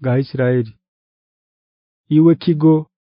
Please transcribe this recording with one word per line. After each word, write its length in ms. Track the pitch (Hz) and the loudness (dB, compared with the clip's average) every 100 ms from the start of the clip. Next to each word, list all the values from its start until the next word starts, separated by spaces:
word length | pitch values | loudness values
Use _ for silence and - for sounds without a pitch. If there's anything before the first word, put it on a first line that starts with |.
ga 180 | 131 127 | -4 -4
Isiraeli. 540 | 135 131 123 127 113 - _ _ _ _ _ _ _ _ _ _ _ _ - | -4 -4 -2 -2 -6 -12 _ _ _ _ _ _ _ _ _ _ _ _ -2
Iwe 260 | 151 165 165 | 2 2 2
kigo 400 | - 151 160 156 151 _ | -2 0 2 0 -4 _